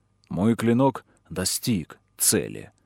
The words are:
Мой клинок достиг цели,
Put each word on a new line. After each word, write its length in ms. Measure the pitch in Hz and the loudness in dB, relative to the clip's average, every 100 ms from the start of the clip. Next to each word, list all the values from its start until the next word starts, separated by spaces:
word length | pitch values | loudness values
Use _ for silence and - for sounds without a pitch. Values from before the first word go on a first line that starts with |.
| _ _ - | _ _ -10
Мой 280 | 80 110 117 | 0 2 2
клинок 480 | 113 120 135 - - _ - | 2 4 2 0 -10 _ -14
достиг 720 | 85 92 - - 101 73 - _ - | -6 -4 -4 -2 -2 -4 -14 _ -4
цели, 540 | - 104 55 52 52 _ | 0 0 -2 -10 -16 _